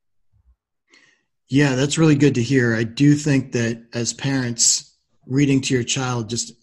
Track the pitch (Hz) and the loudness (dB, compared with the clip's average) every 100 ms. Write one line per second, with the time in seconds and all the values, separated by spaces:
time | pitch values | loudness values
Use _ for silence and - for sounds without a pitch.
0 | _ _ _ _ _ _ _ _ _ _ | _ _ _ _ _ _ _ _ _ _
1 | _ _ _ _ - 135 147 127 143 160 | _ _ _ _ -4 0 2 0 -2 2
2 | 160 143 143 120 117 135 120 113 113 113 | 2 4 4 2 0 0 2 0 -2 2
3 | 143 147 151 135 120 123 113 117 - 120 | 4 4 2 -2 -2 -4 -4 -6 -10 -8
4 | 113 - 139 135 120 113 - - - _ | -6 -6 -4 -4 -4 -2 0 0 -6 _
5 | _ _ - 131 139 135 135 131 117 135 | _ _ -4 0 2 2 0 -2 -2 -4
6 | 131 123 107 117 - - | -4 -4 -6 -8 -8 -10